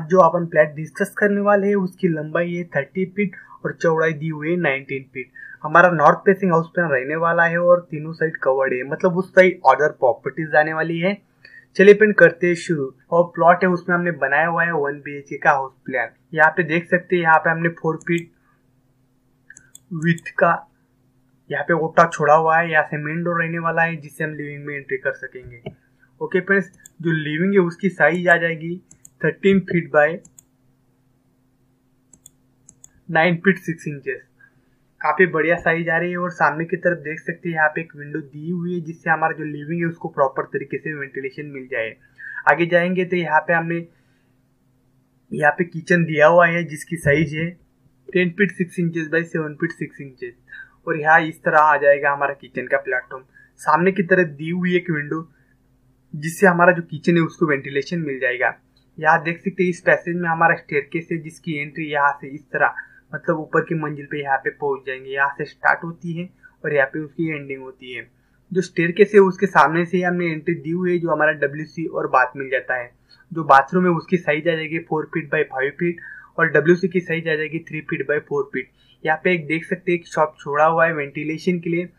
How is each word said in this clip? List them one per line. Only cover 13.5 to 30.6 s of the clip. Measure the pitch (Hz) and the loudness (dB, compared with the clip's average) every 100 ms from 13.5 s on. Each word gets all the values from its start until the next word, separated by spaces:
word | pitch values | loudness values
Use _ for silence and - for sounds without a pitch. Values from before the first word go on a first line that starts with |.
| 175 | 6
है | 190 | 2
उसमें | 170 180 175 | 0 0 -2
हमने | 175 143 | -2 -2
बनाया | 135 143 170 | 0 2 0
हुआ | 170 | 0
है | 170 | -2
वन | 156 143 143 | -2 -4 -6
बीएचके | 143 143 - 143 | -12 -14 -12 -2
का | 160 | 0
house | 135 135 _ - | 0 -4 _ -6
plan। | 127 117 _ _ | -6 -6 _ _
यहाँ | 156 156 | 2 2
पे | 156 | 2
देख | 151 170 170 | -2 -2 0
सकते | 180 - 175 | -2 0 -2
हैं, | |
यहाँ | 165 160 | 4 2
पे | 170 | 2
हमने | 165 170 | 0 -2
फ़ोर | 170 160 160 | -2 -6 -6
फीट | - 170 170 _ _ _ _ _ _ _ _ _ _ _ _ - _ - _ | -4 -6 -6 _ _ _ _ _ _ _ _ _ _ _ _ -20 _ -20 _
width | 160 170 165 - | -4 -2 -2 -4
का | - 170 165 - _ _ _ _ _ _ _ - | 0 0 0 -6 _ _ _ _ _ _ _ -10
यहाँ | 143 | -8
पे | 147 165 | -2 0
ओटा | 160 175 165 | 0 0 0
छोड़ा | - 147 | 0 2
हुआ | 156 160 160 | 4 4 0
है, | 170 | 0
यहाँ | 156 | -2
से | 143 147 | -2 -6
main | 147 165 | -8 -6
door | 170 170 | -4 -4
रहने | 165 170 | -4 -4
वाला | 165 165 | -4 -2
है | 165 160 | -2 -4
जिससे | 147 - | -14 -8
हम | 156 | -8
living | 151 147 143 143 | -6 -12 -12 -12
में | 143 | -12
entry | 139 135 | -8 -6
कर | 139 | -6
सकेंगे। | - 131 127 123 120 - - _ _ _ _ | -8 -14 -18 -20 -18 -20 -20 _ _ _ _
ओके | 156 185 | -4 -4
friends, | 180 196 - _ - _ | 0 -2 -2 _ -20 _
जो | 165 | -4
living | 160 151 156 196 | -4 -4 -2 2
है | 202 | 2
उसकी | 170 - 190 | 2 -2 -4
size | - 151 180 175 | 2 2 2 2
आ | 170 | 2
जाएगी | 165 160 165 185 _ _ _ - | 0 -6 -8 -10 _ _ _ -4
thirteen | 156 160 196 196 | -4 0 2 2
feet | - 170 147 | 2 -4 2
by | 151 151 185 _ _ _ _ | 2 2 0 _ _ _ _